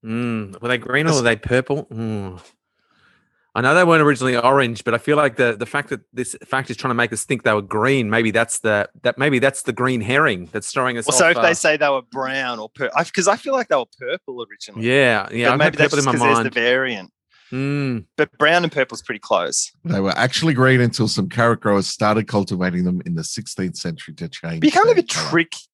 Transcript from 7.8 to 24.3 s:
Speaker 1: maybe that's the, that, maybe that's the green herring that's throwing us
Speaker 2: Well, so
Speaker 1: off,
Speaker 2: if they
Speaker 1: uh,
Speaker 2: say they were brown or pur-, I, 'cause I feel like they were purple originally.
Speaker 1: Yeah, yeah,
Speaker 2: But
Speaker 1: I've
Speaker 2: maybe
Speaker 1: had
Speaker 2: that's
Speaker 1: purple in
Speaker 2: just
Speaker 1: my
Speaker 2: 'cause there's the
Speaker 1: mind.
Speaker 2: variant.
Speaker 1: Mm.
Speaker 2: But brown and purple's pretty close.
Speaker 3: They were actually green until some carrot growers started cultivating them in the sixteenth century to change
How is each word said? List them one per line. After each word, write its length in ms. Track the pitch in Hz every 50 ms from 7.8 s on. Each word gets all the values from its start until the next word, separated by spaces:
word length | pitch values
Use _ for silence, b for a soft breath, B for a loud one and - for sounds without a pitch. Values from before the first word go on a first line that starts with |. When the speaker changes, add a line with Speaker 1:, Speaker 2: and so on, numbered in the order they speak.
| 107 127 139 135 117 104
Speaker 1:
maybe 220 | 107 117 117 110
that's 300 | 98 110 117 - - -
the, 280 | - 110 107 104 101 - _ - -
that, 160 | 123 117 -
maybe 220 | 135 151 139 123
that's 220 | 117 135 135 - -
the 100 | - 117
green 280 | - 123 127 127 120
herring 480 | 107 104 127 143 156 147 107 90 87 80 -
that's 180 | 107 - -
throwing 260 | - 139 127 127 123
us 120 | 117 113 -
Speaker 2:
Well, 100 | 135 127
so 60 | 175 165
Speaker 1:
off, 60 | 170
Speaker 2:
if 60 | 120 113
they 80 | 170
Speaker 1:
uh, 40 | 170
Speaker 2:
say 220 | - - 165 151
they 120 | 151 151 143
were 140 | 139 131 123
brown 580 | _ - 135 131 131 135 135 135 127 123 110
or 80 | 107 110
pur-, 220 | _ - 135 117 -
I, 80 | 147 170
'cause 240 | - - - 175
I 80 | 185 202
feel 180 | 233 - 302 269
like 120 | 262 233
they 80 | _ 165
were 120 | 139 120 _ _ _
purple 480 | 131 123 151 185 _ - 127 123 117 101
originally. 380 | - _ - - 101 113 110
Speaker 1:
Yeah, 400 | 117 127 139 135 123 113 104 98 - 107
yeah, 140 | 117 120 117
Speaker 2:
But 40 | 123
Speaker 1:
I've 40 | 143
Speaker 2:
maybe 60 | 151
Speaker 1:
had 100 | - 135 - 151 147
Speaker 2:
that's 40 | 156
Speaker 1:
purple 40 | 143
in 60 | 139
Speaker 2:
just 20 |
Speaker 1:
my 60 | 139 127
Speaker 2:
'cause 80 | 123
there's 160 | 120 117 - 117
the 40 | 113
Speaker 1:
mind. 100 | 131 -
Speaker 2:
variant. 580 | 120 117 123 123 131 131 127 117 98 92 - _ _ _ _ b b b b
Speaker 1:
Mm. 540 | - 131 135 139 143 143 139 135 123 113 92 _ _
Speaker 2:
But 220 | - 151 - _ _
brown 240 | 151 151 165 175 175
and 80 | 165
purple's 320 | - 147 131 - 117 107 -
pretty 160 | - 120 107
close. 520 | - - 110 92 87 73 67 - - - _ _ _
Speaker 3:
They 160 | 170 - 98
were 160 | 98 95 -
actually 380 | - 117 131 - - 160 160 151
green 260 | - 131 131 131 127
until 280 | 123 117 107 - 113 98
some 200 | - - 95 82
carrot 320 | - 123 117 117 117 -
growers 280 | - 107 101 101 92 -
started 400 | - - 110 104 107 110 107 -
cultivating 560 | - 104 98 - 104 90 90 90 87 90 90
them 160 | 90 90 90 -
in 100 | 87 87
the 80 | 82 80
sixteenth 520 | - - - 71 - - - 95 92 -
century 380 | - - 90 82 147 - - 156
to 120 | - -
change 320 | 165